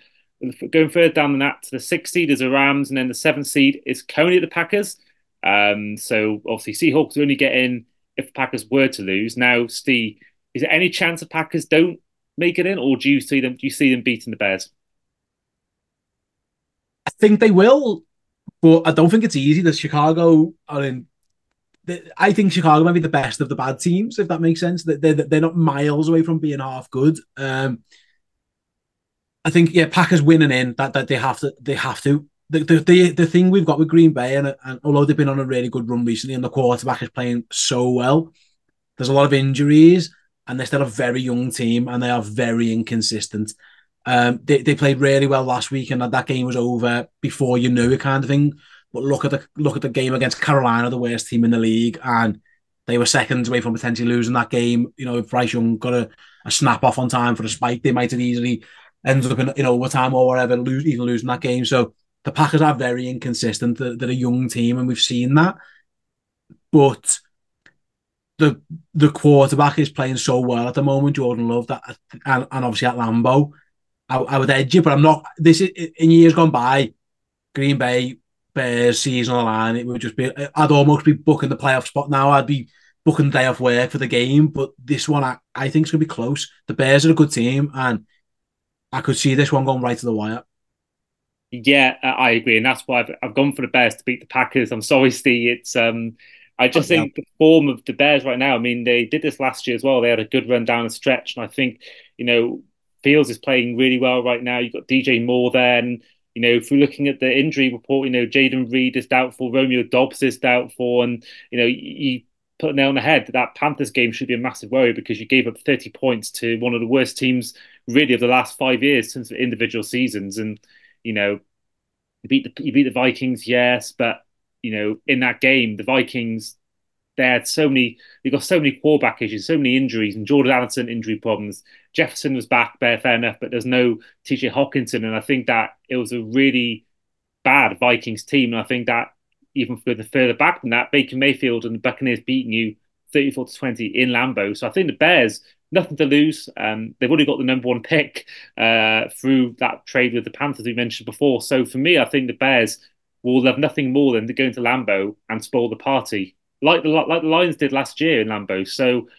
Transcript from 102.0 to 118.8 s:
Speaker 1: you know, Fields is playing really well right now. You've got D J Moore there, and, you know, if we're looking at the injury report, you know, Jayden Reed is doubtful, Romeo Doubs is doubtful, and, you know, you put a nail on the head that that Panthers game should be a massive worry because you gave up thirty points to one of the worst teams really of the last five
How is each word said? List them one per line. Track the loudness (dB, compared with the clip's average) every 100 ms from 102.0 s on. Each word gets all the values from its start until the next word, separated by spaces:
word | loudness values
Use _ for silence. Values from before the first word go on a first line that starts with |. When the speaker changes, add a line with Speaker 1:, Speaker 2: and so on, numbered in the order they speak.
| _ -8
Speaker 1:
you | 0
know, | 2 0 -4 -14 _ _ _
Fields | 2 2 2
is | -4
playing | -2 -2 -2 0
really | 0 2
well | 0 0
right | -2 -2
now. | -4 -6
You've | -6
got | -8 -4
D | -2
J | 0 0
Moore | 0 0 0
there, | 2 2 2
and, | 0 -6 _ _ _
you | -2
know, | 2
if | 2 2
we're | 2
looking | 2 0 -6
at | -2
the | -2
injury | 0 0 0 -2
report, | -4 -4 -2 0
you |
know, | -2 0
Jayden | 2 2 0 -2
Reed | -2 -2 -4
is | -2
doubtful, | -2 -2 -4 -4
Romeo | 0 0 0
Doubs | 0 0 0 0
is | -4 -2
doubtful, | 0 0 -2 -6 -2 0
and, | 0 -4 -12 -20 -8
you | -2
know, | 0
you | -2 -8 -6 -6 -6 _ _ _ -8
put | -4
a |
nail | 0 0
on | 2
the |
head | 2 0 0
that |
that | -4 -4 -2
Panthers | -4 -2 -4
game | -2 -2
should | -2 -6
be |
a | -4
massive | -6 -10 -4
worry | 2 2
because | 0 -6 -8
you | 0
gave | 0 0
up | -4
thirty | -4 -4 -4
points | -4 -2 -2 -6
to | -8 -4 -4
one | -2
of | -4
the | 0
worst | 0 0 -2
teams | -2 -2 -4 -14 -20 _ -2
really | 0 2 2
of |
the | 2
last | 0 0 -4
five | -2 0